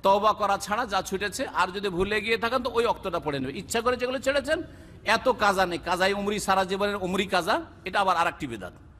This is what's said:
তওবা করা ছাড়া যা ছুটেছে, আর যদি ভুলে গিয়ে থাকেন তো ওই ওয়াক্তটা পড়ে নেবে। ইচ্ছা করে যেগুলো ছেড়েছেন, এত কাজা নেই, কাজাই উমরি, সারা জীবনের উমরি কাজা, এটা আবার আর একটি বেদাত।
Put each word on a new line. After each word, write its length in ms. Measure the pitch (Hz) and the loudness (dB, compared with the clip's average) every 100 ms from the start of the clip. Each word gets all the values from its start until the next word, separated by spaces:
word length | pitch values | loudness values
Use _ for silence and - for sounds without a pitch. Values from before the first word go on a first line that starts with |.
| 196 | 4
তওবা 260 | 202 214 202 | 4 4 2
করা 160 | 202 196 185 | 0 0 -2
ছাড়া 180 | 208 240 | -4 0
যা 60 | 196 - | -2 -2
ছুটেছে, 340 | 190 202 185 269 160 | -4 -4 -4 -4 0
আর 60 | 185 190 | 0 0
যদি 140 | 196 170 | -4 -2
ভুলে 200 | 196 214 214 | 0 0 0
গিয়ে 120 | 226 | 0
থাকেন 160 | 226 254 240 | 2 0 0
তো 40 | 233 | 0
ওই 60 | 233 | 2
ওয়াক্তটা 320 | 185 196 170 151 | 0 -2 -2 -2
পড়ে 120 | 139 | -4
নেবে। 120 | 131 143 | -4 -6
ইচ্ছা 180 | 175 226 233 | -4 0 0
করে 100 | 247 | 0
যেগুলো 180 | 247 262 269 | -2 -2 0
ছেড়েছেন, 340 | 285 277 320 - - - - - 220 | 0 0 -2 -4 -14 -20 -10 0 2
এত 120 | 262 233 | 2 4
কাজা 200 | 208 190 180 | 2 4 2
নেই, 80 | 170 170 | 0 -2
কাজাই 260 | 175 190 202 | 2 2 2
উমরি, 180 | 202 214 196 | -2 -2 2
সারা 160 | 190 185 | 2 2
জীবনের 260 | 190 202 202 185 | 0 0 -2 -2
উমরি 180 | 196 202 | -2 0
কাজা, 220 | 190 170 285 330 - 190 | 0 2 0 -2 -12 -4
এটা 100 | 202 | 0
আবার 120 | 190 170 | 2 2
আর 60 | 170 | 0
একটি 120 | - 143 | -2 -8
বেদাত। 240 | 113 90 - - | -8 -10 -14 -20